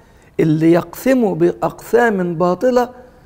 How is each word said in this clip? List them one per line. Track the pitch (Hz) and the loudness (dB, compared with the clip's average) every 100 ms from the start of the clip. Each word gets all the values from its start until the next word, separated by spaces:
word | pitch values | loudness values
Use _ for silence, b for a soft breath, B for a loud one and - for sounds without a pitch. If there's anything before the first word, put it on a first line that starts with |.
| b b b - | b b b -2
"اللي | 165 156 160 | 0 2 2
يقسموا | 170 165 - 254 262 214 | 2 0 -4 0 0 0
بأقسام | 170 175 - 165 - - 226 240 196 175 | 0 0 0 -6 -8 -2 0 2 0 -4
باطلة | 165 175 180 254 247 247 B B B | -2 -2 0 0 0 -2 B B B